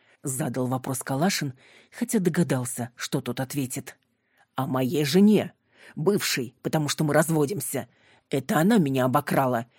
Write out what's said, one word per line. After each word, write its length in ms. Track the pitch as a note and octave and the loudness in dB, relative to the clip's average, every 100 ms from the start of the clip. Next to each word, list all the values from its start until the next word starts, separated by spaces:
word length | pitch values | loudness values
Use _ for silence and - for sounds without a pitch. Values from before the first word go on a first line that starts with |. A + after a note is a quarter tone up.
| _ _ | _ _
Задал 440 | C#3+ C3 D3+ B2+ B2+ | -8 -6 -4 -4 -2
вопрос 360 | C3 C3+ C3 | -4 -4 -6
Калашин, 520 | - C3+ F#3 - C#3+ - _ - _ | -4 -2 0 0 -4 -10 _ -20 _
хотя 280 | - A#3+ A3+ | -8 -4 -2
догадался, 720 | F3+ E3 D3 C#3 B2 - A#2 - | 0 0 0 -2 -4 -8 -10 -10
что 240 | - C#3+ | -8 -6
тот 200 | B2 B2 | -6 -8
ответит. 580 | C3 C#3+ C3 C3+ - - _ _ _ _ _ | -6 -6 -6 -8 -12 -16 _ _ _ _ _
О 120 | - B2+ | -8 -4
моей 380 | B2+ C3 C#3 | -2 0 0
жене, 480 | D3 E3+ G#3 G3+ F#2+ - _ _ - | 2 6 6 6 2 -6 _ _ -16
бывшей, 600 | - D#3 G3+ - - A#2 - | -4 0 0 0 -4 -6 -8
потому 260 | - D#3+ D3 | -4 -2 0
что 160 | - | -2
мы 100 | D#3 | 2
разводимся. 760 | D3 E3 D#3+ C#3+ D3+ - C3+ G#2+ _ _ _ _ | 2 2 2 0 -2 -6 -8 -8 _ _ _ _
Это 280 | C#3+ C3 G#3 | -4 0 2
она 200 | E3+ A#3 | 4 4
меня 260 | D3 C3+ | 4 2
обокрала. 640 | B2+ C#3+ - E3 C3 A#2+ A#2+ | 2 2 0 0 2 0 -4